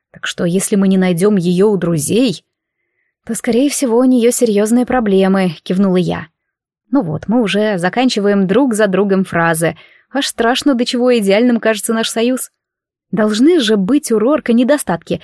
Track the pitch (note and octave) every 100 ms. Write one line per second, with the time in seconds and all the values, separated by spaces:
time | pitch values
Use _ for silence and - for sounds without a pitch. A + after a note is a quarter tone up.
0 | _ - - - F3+ F#3 - G3+ G3 F#3+
1 | F#3 E3+ G#3 G#3 E3+ F3+ G#3+ G3 E3+ E3
2 | - G3+ C4 D#3+ _ _ _ _ _ _
3 | _ _ - A3+ - A3+ C#4+ - B3+ A#3
4 | C4 B3+ A3+ - A#3 G3+ G#3+ A#3+ B3 B3+
5 | G#3+ F#3+ F#3+ G3 F#3 D3+ - F#3 G3+ F3+
6 | E3 E3+ E3+ _ _ _ _ _ - C#4
7 | E3+ D#3 - A#3+ G#3 G3 G#3+ F#3+ F3+ A#3+
8 | B3+ A3 G3+ G3+ F#3 G3+ C#4 G#3+ G#3 F#3
9 | G3+ F#3+ F#3+ F3 E3 E3 D#3+ D#3+ - _
10 | _ C4 - - A#3 B3+ D4 B3 A#3+ A#3+
11 | B3 A#3+ G3 G3 B3 A#3 A3 G#3+ - A3+
12 | A3 A3+ A#3+ B3+ - _ _ _ _ _
13 | _ F#3 G#3+ G#3+ C#4+ F4+ G#3+ A3 F#3 D4
14 | - A3 A3+ D4+ - A#3 B3 D4 - E3+
15 | - D#3+